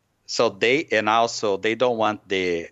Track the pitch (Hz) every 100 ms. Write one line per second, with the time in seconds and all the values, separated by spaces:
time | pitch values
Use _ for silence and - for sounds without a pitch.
0 | _ _ - - 113 98 110 135 - 107
1 | 107 113 117 - 107 98 110 113 127 113
2 | 107 104 - 98 90 85 82